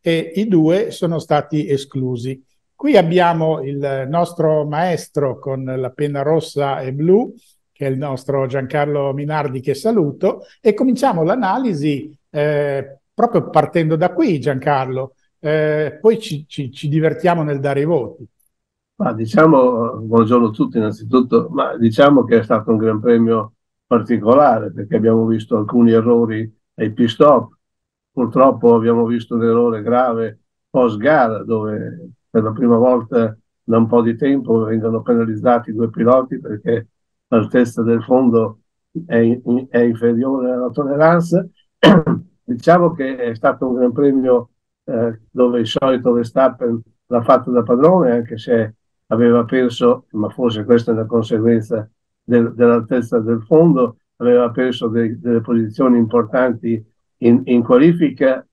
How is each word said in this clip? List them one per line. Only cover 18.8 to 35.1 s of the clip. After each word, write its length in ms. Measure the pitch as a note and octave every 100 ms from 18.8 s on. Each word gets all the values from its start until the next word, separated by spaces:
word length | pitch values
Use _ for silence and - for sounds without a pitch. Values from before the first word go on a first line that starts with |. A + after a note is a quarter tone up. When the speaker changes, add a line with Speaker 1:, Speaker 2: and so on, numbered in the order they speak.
| _
Speaker 2:
Ma 180 | _ F#3+
diciamo, 840 | A2+ A2+ C3 D#3+ C#3+ B2+ A#2+ A#2 G#2+
buongiorno 480 | A2 A#2 A2 B2 A#2
a 40 |
tutti 280 | A2 C#3 A#2+
innanzitutto, 680 | G#2+ G#2 A2 B2+ B2 A#2+ -
ma 260 | C#3 C#3 B2
diciamo 480 | A2+ G#2+ C#3+ C#3+
che 140 | A2+ A#2
è 40 |
stato 280 | A2+ A2+ G#2+
un 80 | A2
Gran 220 | A2 G#2+
Premio 500 | A#2+ A#2 A2+ A2+ G#2+ _ _ _ _
particolare, 840 | A#2+ G#2 A#2 G#2 C3 D3 A2+ G#2+
perché 240 | A2+ G#2+ A2+
abbiamo 300 | A2 A2+ A2+
visto 300 | A2 G#2+ A2+
alcuni 360 | G#2 B2 A#2
errori 600 | A2+ A2+ A#2 A#2 A2 A2 _ _
ai 160 | - A2+
pit 160 | G#2+ A#2+
stop. 480 | - D3 C3 A2+ _ _ _ _ _ _
Purtroppo 640 | - A#2 B2 C3+ A2+ A#2+
abbiamo 320 | A#2 A2+ A#2 A#2
visto 300 | A#2+ A2+ A#2+
un 80 |
errore 380 | A#2 A2+ A#2+ A2+
grave 580 | G#2 A#2+ B2+ A#2 A2+ G#2+ _ _ _
post 280 | C3+ B2 G#2+
gara, 480 | B2 D#3 A#2+ G#2+
dove 640 | G#2 A2+ G#2+ G#2+ A2+ - - - _
per 140 | A#2
la 80 | A2
prima 260 | G#2+ A#2+ A#2
volta 580 | B2 B2 A2+ B2 A2+ A2 _ _
da 140 | - A2+
un 100 | A2+
po' 160 | A#2+
di 140 | A#2 A#2
tempo 480 | C#3 C#3 A#2 A2+
vengono 380 | A2 A2+ A2+ A2+
penalizzati 680 | A2